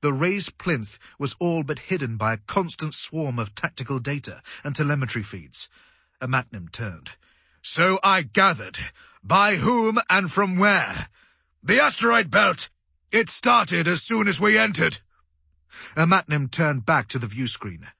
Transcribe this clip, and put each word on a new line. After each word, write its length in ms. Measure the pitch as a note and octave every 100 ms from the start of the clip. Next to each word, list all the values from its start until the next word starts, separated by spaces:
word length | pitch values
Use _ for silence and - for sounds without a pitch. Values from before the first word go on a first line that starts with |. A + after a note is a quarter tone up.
The 120 | D3
raised 440 | C3+ E3+ G3+ F3+ -
plinth 420 | - D3 G#2 - - _
was 180 | C#3+ -
all 240 | F3 E3
but 160 | D3 D3
hidden 380 | - F#3 C3+ A2+
by 160 | A2
a 40 | A2
constant 560 | - - F3 - D#3
swarm 460 | - - D#3+ D3 A#2+
of 160 | G#2 -
tactical 440 | - - A#2+ C3+
data 420 | A#2+ C#3+ - F2 - -
and 120 | D3 C#3
telemetry 480 | D3+ D3 B2+ A#2+
feeds. 460 | G2+ G2 D2 - - _ _ _ _ _
Amatnim 500 | B2+ C3 B2 A2 E2+
turned. 400 | - A2+ E2 - - _ _ _ _
So 380 | - - F3 F#3+
I 180 | G3 F#3+
gathered. 560 | C#3+ - F#3+ E3 A#2 - - _ - _
By 320 | - F#3 G3+ F#3+
whom 440 | F3+ B3 A3 A3 -
and 220 | F#3 F#3
from 260 | - G3+ F3+
where? 500 | G3+ G3 A2+ - - _ _ _ _ _
The 180 | - -
asteroid 480 | D4 - A#3 A#3 F3+
belt! 400 | F#3+ G3+ F3 - _ _ _ _
It 180 | G#3+ A3+
started 580 | - B3 A#3+ G3 F3 E3
as 160 | F3
soon 240 | - A3+ G3+
as 120 | D#3
we 180 | G#3 G#3+
entered. 420 | A3 G3 E3 - _ _ _ _ _ _ _ - - -
Amatnim 560 | E3 F#3+ E3+ D3+ C3+
turned 340 | - D#3+ C#3 G#2+
back 220 | D#3 A#2
to 100 | C3+
the 80 | A2+
view 200 | G#2+ B2+
screen. 400 | - G#2 E2+ F#2+